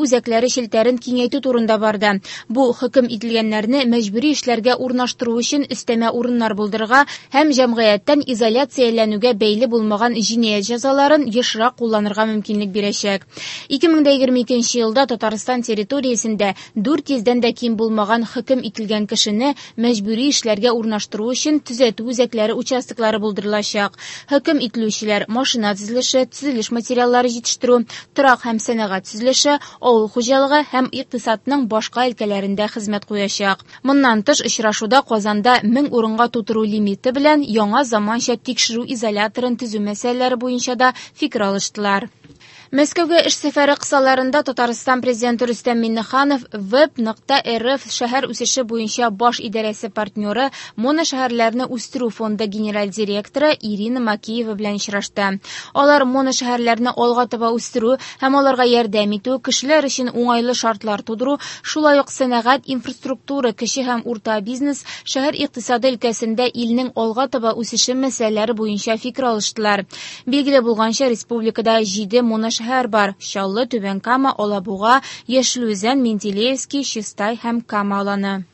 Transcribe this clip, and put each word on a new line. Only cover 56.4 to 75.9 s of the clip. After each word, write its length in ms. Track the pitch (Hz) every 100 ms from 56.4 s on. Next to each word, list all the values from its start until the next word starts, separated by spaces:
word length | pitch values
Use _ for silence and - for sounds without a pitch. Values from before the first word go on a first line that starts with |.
| 247 240 233 226 240 233
алга 300 | 240 240 247
таба 220 | 240 233
үстерү 460 | 233 - 254 220 262 - -
һәм 160 | 262 277
аларга 240 | 269 247
ярдәм 540 | 247 240 226 208 208 208
итү, 220 | 247 262
кешеләр 460 | 262 226 254 311 277
өчен 220 | - 247 226
уңайлы 400 | 240 233 240 240
шартлар 480 | 226 208 220 202
тудыру, 360 | - 220 262 285 - -
шулай 380 | - 311 302 285
ук 80 | 269
сәнәгать 640 | - 254 240 226 269 -
инфраструктура, 800 | 262 254 - 262 262 - 277 240
кече 320 | 208 226 269
һәм 220 | 254 233 233
урта 340 | 226 226 214
бизнес, 460 | 202 254 285 277 - -
шәһәр 320 | - 269 277 -
икътисады 560 | 285 247 - 240 262
өлкәсендә 560 | 247 233 214 226 220 247
илнең 460 | 240 233 240 254 233
алга 320 | 226 220 269
таба 240 | 269 226
үсеше 480 | 220 214 226 - 254
мәсьәләләре 560 | 269 - 220 214 220 220
буенча 400 | 220 208 226 220
фикер 380 | - - 254
алыштылар. 520 | 220 - - 208 202 196 - - - -
Билгеле 360 | 277 277 277
булганча, 500 | 233 220 220 214 269
республикада 680 | 226 - 233 220 220 220 226
җиде 380 | 214 196 202 240
Мона 260 | 240 220 226
шәһәр 360 | - 226 262 240
бар: 280 | 214 202 196
Чаллы, 480 | - 202 196 202 247
Түбән 360 | 233 196 196
Кама, 340 | 220 262 269 -
Алабуга, 640 | 208 202 190 190 220 262 - - -
Яшелүзән, 720 | 254 240 247 233 202 220